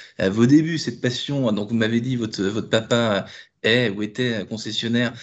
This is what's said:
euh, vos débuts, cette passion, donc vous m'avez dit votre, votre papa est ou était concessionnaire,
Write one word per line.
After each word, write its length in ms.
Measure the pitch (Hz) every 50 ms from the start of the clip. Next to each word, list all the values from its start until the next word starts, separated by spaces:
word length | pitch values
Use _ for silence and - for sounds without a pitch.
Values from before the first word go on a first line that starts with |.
| - - _ -
euh, 100 | 95 95
vos 160 | 98 110 117
débuts, 320 | 123 143 156 160 160 165 156
cette 240 | - 123 - -
passion, 500 | - 123 123 - - - 143 139 131 113
donc 160 | 104 104 104 107
vous 60 | 120
m'avez 260 | 113 113 110 117 117
dit 160 | 120 131 131
votre, 260 | 123 113 110 - - 98
votre 260 | 98 104 120 123 -
papa 560 | - 113 110 - - 117 117 110 101 98 92 - - - - _ _ _
est 280 | - - 113 123 123 110
ou 100 | 95 104
était 460 | 104 104 104 - 127 123 117 107 90 -
concessionnaire, 640 | 113 107 - 110 107 - - 113 117 120 123 113 113 117